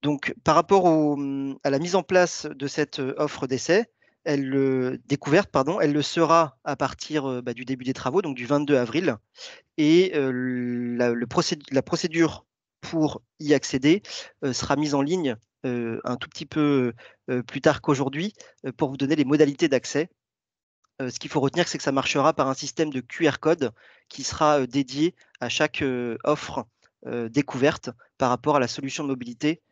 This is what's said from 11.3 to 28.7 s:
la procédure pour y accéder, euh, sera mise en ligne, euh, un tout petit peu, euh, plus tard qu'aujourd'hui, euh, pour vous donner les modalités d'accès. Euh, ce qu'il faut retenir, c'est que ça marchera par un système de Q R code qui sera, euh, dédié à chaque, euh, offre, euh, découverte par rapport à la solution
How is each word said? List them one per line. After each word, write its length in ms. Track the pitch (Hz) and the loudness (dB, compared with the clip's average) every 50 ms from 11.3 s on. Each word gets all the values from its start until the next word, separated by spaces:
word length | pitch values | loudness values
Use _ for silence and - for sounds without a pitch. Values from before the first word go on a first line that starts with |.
| - - 170 - - 156 143 - | -2 -2 0 0 -4 -6 -8 -2
la 100 | 135 135 | -2 -2
procédure 640 | 127 - - 160 - 175 156 165 170 151 135 - _ _ _ _ _ _ _ _ | 0 0 -4 -4 -4 -4 0 2 2 2 0 -6 _ _ _ _ _ _ _ _
pour 400 | - - - 165 156 147 - - _ _ _ _ | -14 -6 -2 0 0 0 -2 -6 _ _ _ _
y 140 | 160 147 147 | 0 2 2
accéder, 500 | 139 - - - 135 127 143 165 208 _ - - - - - _ _ - | 2 2 0 -4 0 4 4 4 4 _ -8 -14 -14 -16 -16 _ _ -6
euh, 80 | 139 | -4
sera 240 | 123 - - - 147 | -4 -4 -2 -2 0
mise 180 | 139 151 151 143 | 0 0 0 0
en 80 | 139 | 0
ligne, 360 | 139 143 170 185 165 135 117 110 _ _ _ _ _ | 0 0 0 0 0 -2 -4 -4 _ _ _ _ _
euh, 360 | 135 123 120 120 113 113 110 - | -4 -4 -4 -4 -4 -6 -6 -6
un 140 | - 123 135 | -6 -6 -6
tout 100 | - - | -8 -12
petit 180 | _ - 160 | _ -14 -14
peu, 480 | 143 - 156 151 147 143 139 127 123 113 117 - - _ _ _ - | -8 -2 0 2 4 4 4 2 0 -2 -6 -16 -20 _ _ _ -6
euh, 120 | 131 123 | -4 -4
plus 200 | 120 - - 143 | -4 -6 -10 0
tard 200 | 131 160 147 - | 2 2 2 2
qu'aujourd'hui, 520 | - - 147 131 139 131 135 147 175 214 - _ - - _ _ _ | 2 0 0 2 0 -4 -2 -4 -6 -6 -8 _ -20 -20 _ _ _
euh, 60 | 135 | -12
pour 180 | 123 _ 160 135 | -4 _ -2 -2
vous 80 | 135 135 | -2 -2
donner 180 | 139 135 156 | 0 0 2
les 100 | 156 143 | 2 2
modalités 440 | 127 143 151 151 139 143 135 - 160 | 2 6 4 4 4 4 0 0 2
d'accès. 400 | 135 127 - - - 143 160 180 _ _ _ _ _ _ _ _ _ _ _ _ _ _ _ _ _ _ | 2 0 -2 -2 -4 -4 -4 -4 _ _ _ _ _ _ _ _ _ _ _ _ _ _ _ _ _ _
Euh, 80 | 135 127 | -10 -8
ce 80 | 120 - | -8 -10
qu'il 140 | - 151 | -12 -4
faut 80 | - 156 | -2 0
retenir, 280 | 131 135 135 170 175 - | 0 0 2 0 -2 0
c'est 100 | - 147 | -2 -4
que 60 | - | -4
ça 100 | - 135 | 0 0
marchera 400 | 135 131 - - 147 135 - - | 0 0 0 0 2 2 2 2
par 160 | - 143 135 | 2 0 -2
un 40 | 135 | -2
système 360 | - - 135 - - 165 156 | -4 -6 -10 -4 -2 -4 -2
de 100 | 139 131 | -2 -8
Q 280 | 123 _ - - 170 156 | -8 _ -6 0 0 0
R 100 | 127 - | 0 2
code 320 | - 156 165 175 139 117 - _ _ - _ _ _ _ | 0 0 0 2 0 -6 -6 _ _ -20 _ _ _ _
qui 140 | - - 135 | -16 -10 -10
sera, 360 | - - - 160 151 151 147 | -8 -2 2 2 4 4 4
euh, 80 | 131 123 | 2 0
dédié 480 | 120 143 139 123 127 139 151 175 - _ _ _ _ - | -2 -2 -2 -2 -2 -2 -2 -2 -2 _ _ _ _ -8
à 80 | - 120 | -8 -6
chaque, 340 | - - 156 151 _ - | 0 0 0 0 _ -2
euh, 360 | 151 135 127 123 120 120 113 110 - | -4 -2 -2 -2 -4 -4 -6 -4 -2
offre, 420 | - 151 147 - - - - 113 _ _ _ _ _ _ _ - 123 | -2 -2 -2 -4 -10 -8 -10 -10 _ _ _ _ _ _ _ -12 -10
euh, 220 | 120 120 117 113 | -8 -6 -6 -2
découverte 600 | 113 143 139 - - 135 123 147 143 - - - 117 _ _ _ _ _ | -2 -2 -2 -2 -2 2 2 2 2 0 -8 -14 -14 _ _ _ _ _
par 120 | 135 127 | 0 0
rapport 280 | 123 123 123 151 147 143 | 0 0 0 2 2 2
à 20 | |
la 80 | 127 | 2
solution 360 | 117 | 0